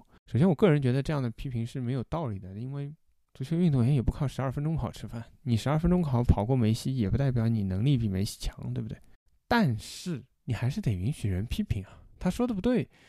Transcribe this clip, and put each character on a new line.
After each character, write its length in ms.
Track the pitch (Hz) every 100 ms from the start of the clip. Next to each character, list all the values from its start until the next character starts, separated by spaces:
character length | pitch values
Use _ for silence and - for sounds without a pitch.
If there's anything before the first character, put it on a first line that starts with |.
| - _ _
首 120 | 113
先， 100 | 185
我 60 |
个 160 | 151 202
人 120 | 147
觉 100 | 131
得 100 | 131
这 120 | 135
样 100 | 151
的 60 | 123
批 200 | - 139
评 160 | 120 117
是 140 | 139
没 140 | 120
有 100 | 135
道 240 | 110 165 139
理 120 | 95
的， 140 | 90 98
因 180 | 127
为 200 | 143 143 156 _ _ _
足 100 | -
球 140 | 131 165
运 140 | 180
动 140 | 135 117
员 80 |
也 80 | 147
不 100 | 107
靠 160 | - 135
十 140 | -
二 100 | 135
分 120 | 143
钟 120 | 151 156
跑 160 | 120
吃 160 | - 110
饭， 160 | 117 - -
你 120 | 127 113
十 140 | 131
二 80 | 156
分 140 | 170
钟 100 | 180
跑， 220 | 151 123
跑 200 | 120 -
过 120 | 107 135
梅 180 | 110
西 220 | 113 - 131
也 120 | 98
不 60 | 120
代 160 | 139
表 160 | 120 113
你 160 | 113
能 220 | 95 92 135
力 100 | 131
比 140 | 110
梅 160 | 95 117
西 140 | -
强， 340 | - - 123
对 80 | 123
不 80 | 110
对？ 80 | - - - _ _ -
但 300 | 240 165 107
是 460 | - - 180 135 - _ -
你 80 |
还 160 | 110 120
是 120 | 214
得 100 | 196
允 180 | 92 101
许 180 | - 104
人 160 | 90 117
批 160 | -
评 220 | 208 104
啊， 180 | - - - -
他 120 | 185
说 180 | - 240
的 60 |
不 80 | 202
对， 260 | 233 233 - _